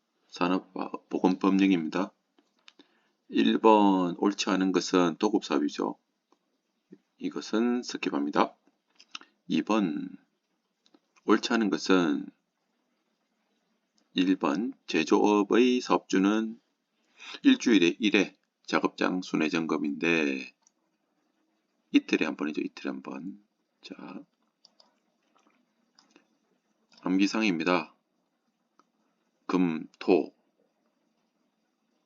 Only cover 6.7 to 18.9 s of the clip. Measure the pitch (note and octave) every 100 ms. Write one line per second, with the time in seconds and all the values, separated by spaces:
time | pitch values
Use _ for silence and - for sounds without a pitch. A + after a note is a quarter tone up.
6.7 | _ _ - _ - E2+ D#2+ - G#2+ A#2+
7.7 | B2 A#2 - - - C#3+ - - - _
8.7 | _ _ _ _ - - _ - E2 D#2
9.7 | G#2+ F#2 D2 - - _ _ _ _ _
10.7 | _ _ _ _ _ - A2 - A#2 G#2
11.7 | F#2 - F#2+ E2 C#2 - - _ _ _
12.7 | _ _ _ _ _ _ _ _ _ _
13.7 | _ _ _ _ - F#2 F#2 D#2+ D#2 A#2+
14.7 | - - E2 D#2+ G2+ G#2 G#2 G2+ G#2 B2+
15.7 | B2 - F2+ - G2 G2 A2 A2 A2+ _
16.7 | _ _ _ _ _ - - - - C3
17.7 | G#2 E2+ - G#2 G#2 E2+ - _ _ -
18.7 | E2 -